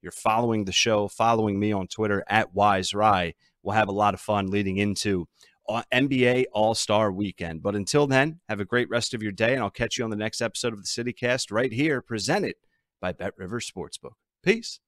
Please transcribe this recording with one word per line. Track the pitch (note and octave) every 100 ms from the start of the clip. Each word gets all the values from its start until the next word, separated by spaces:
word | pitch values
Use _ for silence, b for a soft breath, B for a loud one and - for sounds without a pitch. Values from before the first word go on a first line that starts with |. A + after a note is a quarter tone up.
You're | F2
following | - A2+ A2 A#2+ A2 G2
the |
show, | F2+ A#2 G#2+ G2+
following | - A#2 A2+ A2 G2
me | G#2
on | G2+ F2+
Twitter | - G#2+ G2+ -
at | G#2 G#2+
Wise | F#2 G#2 F#2+ F#2
Rye. | G2+ G#2+ G2 E2+ - _ _
We'll | - G#2
have | G2
a |
lot | G2 G#2
of | F#2+
fun | - G#2 F#2+
leading | G2+ G2 F#2+
into, | G#2 G2 G#2+ F#2 E2 b b b -
uh, | A2+ -
N | B2 C3+
B | C3 B2
A | B2+ B2+
All-Star | G#2 A2 A2 - G#2+ G#2+
Weekend. | F#2+ G#2 - E2 E2
But | F#2 G2+
until | G2 D3 C#3+
then, | C3+ D3 E3 -
have | G#2
a | G2
great | B2 A#2+
rest | A#2 -
of | A2+
your | G#2+
day, | F#2+ A2+
and | C3+
I'll | G2+
catch | - A#2 -
you |
on | A2+
the | G#2
next | G#2+ -
episode | A2+ - A#2+
of | G#2+
the | G2
CityCast | - A#2+ A2+ B2 B2+ -
right | G#2 B2+
here, | G#2+ D#3 C3
presented | - A2+ F#2+ G3+ B2+ - _ _ _ _
by | F#2
BetRivers | F2+ F#2+ - F#2 A#2 -
Sportsbook. | F#2+ D2+ - C2+ _ _ _
Peace. | - A3+ - -